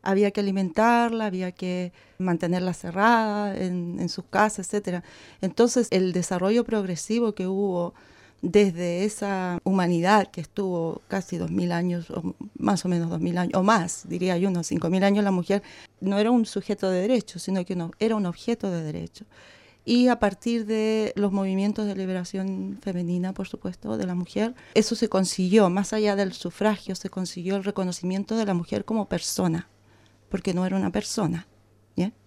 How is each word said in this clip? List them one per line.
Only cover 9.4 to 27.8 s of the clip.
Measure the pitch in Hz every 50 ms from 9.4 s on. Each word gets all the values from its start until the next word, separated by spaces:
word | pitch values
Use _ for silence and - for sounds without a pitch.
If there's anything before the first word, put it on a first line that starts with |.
| 185 180 175 175 _
humanidad | 190 190 190 180 175 180 165 170 185 214 214 190 -
que | - -
estuvo | 160 - _ - 196 185 180 170 165 165 - - _
casi | _ - 196 180 - 190
dos | 165 175 160
mil | 170 190 175 175
años, | 170 170 180 180 175 175 170 -
o | - - 165 - - _ - 208 _
más | - - - 202 170 -
o | 180
menos | 180 170 170 165
dos | 175 165
mil | 170 175 170
años, | 180 180 - -
o | 190
más, | 185 202 226 208 165 175 - - - 175
diría | 170 175 180 185 180
yo, | 170 185 196
unos | 180 170 165
cinco | - - 170 165 165
mil | 175 190 190
años, | 202 202 208 208
la | 202
mujer | 190 180 170 - 190 202 - - - - - - _ _
no | - 190 196
era | 202 214 226
un | 247 240 220
sujeto | - - 202 - - 208 - - 190
de | 185 180
derecho, | 185 220 262 233 - - -
sino | 170 - - 190 190 180
que | - 185
no, | 175 165 170 - _
era | 214 226 226
un | 214 202
objeto | 175 175 - - - 233 233 - 196
de | 180 170
derecho. | 160 151 156 170 165 170 _ - 214 _ - - - - - - - - _ _ _
Y | - 240 240 247
a | 247 240 233
partir | 220 202 190 - - 233 233 233 220
de | 208 220 220 214 220 220 220 214 - -
los | - 202 202
movimientos | 190 196 196 190 190 190 196 208 208 - 214
de | 202 196
liberación | 190 190 185 185 185 180 - - 190 190 190 190 190 190 190 196 196
femenina, | - 196 185 175 175 170 180 180 180 185 190
por | - 190
supuesto, | - - - - 190 180 - - 214 220
de | 220 202
la | 180 180
mujer, | 175 180 - - 202 214 233 247 - - - -
eso | 262 214 - 233
se | - 240 214
consiguió, | - 190 190 175 - - 185 180 190 220 208 180
más | 175 196 202 - -
allá | 214 214 208 202
del | 196 202 190 -
sufragio, | - - 175 - - 202 214 208 202 - - 190
se | - - 185
consiguió | - 185 185 175 - 180 170 185 196
el | 196 190
reconocimiento | 202 202 -